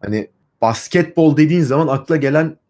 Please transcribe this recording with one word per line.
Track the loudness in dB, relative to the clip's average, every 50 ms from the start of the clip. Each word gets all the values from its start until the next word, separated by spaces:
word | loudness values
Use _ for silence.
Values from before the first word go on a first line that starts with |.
hani | -8 -6 -6 -6 -6 -8 _ _ _ _ _ _
basketbol | -2 -2 -2 -4 -6 -2 -2 -2 -2 0 0 2 2 2 4
dediğin | 4 2 2 2 0 0
zaman | 0 0 0 0
akla | 0 -2 -4 -2 -2 -2
gelen | 0 0 0 0 0 -2 -2 -6 -12 _